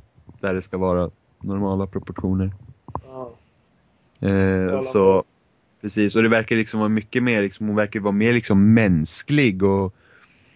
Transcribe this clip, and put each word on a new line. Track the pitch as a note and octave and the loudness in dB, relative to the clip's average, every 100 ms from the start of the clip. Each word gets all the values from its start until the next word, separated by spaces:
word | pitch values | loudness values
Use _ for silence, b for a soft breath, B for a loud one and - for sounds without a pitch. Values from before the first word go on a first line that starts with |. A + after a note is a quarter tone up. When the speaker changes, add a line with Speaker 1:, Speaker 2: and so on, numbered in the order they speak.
| - _ - - | -20 _ -20 -8
Speaker 1:
där | G2 | -4
det | F#2 | -4
ska | - F#2 | -6 -4
vara | F#2 F2+ E2+ - _ _ | 0 0 -2 -8 _ _
normala | G2 G2 G2+ F#2+ G2 | -8 -4 -2 -2 -4
proportioner. | F#2+ - F2+ F#2 F#2+ F#2+ F#2+ - _ - - | -8 -10 -6 -4 -2 -2 -6 -18 _ -14 -14
Speaker 2:
Ja. | - C3 A#2+ - _ _ _ _ _ _ _ _ | -14 -16 -16 -18 _ _ _ _ _ _ _ _
Speaker 1:
Eh, | G2 G2 F#2+ F#2+ F#2 | -2 0 2 0 0
Speaker 2:
Kolla | F#2 | -2
Speaker 1:
så, | C3 G#2 F#2+ F#2+ | 0 4 4 4
Speaker 2:
på. | - _ _ _ _ _ | 0 _ _ _ _ _
Speaker 1:
precis, | G#2 G#2+ G#2 A2 | -6 -2 0 2
och | |
det | A2+ | 2
verkar | A2+ A2 A#2 | 2 2 -2
liksom | G#2+ A2 | -2 -2
vara | G#2+ | -2
mycket | G#2+ A2 B2+ | -2 -4 -4
mer, | B2 A2 | 0 0
liksom, | G2 - G#2+ | -2 -4 -4
hon | G#2 | -2
verkar | G#2 A2 | -2 -2
vara | G2+ | -2
mer | G2+ A2+ | 0 2
liksom | A#2+ - G2 G#2 | 2 2 4 6
mänsklig | A2+ G#2 E2 D#2+ - - D3 B2+ F#2 | 6 4 2 -2 -8 -2 0 2 2
och, | G2 G2 F#2+ b b b b b b | 0 0 -2 b b b b b b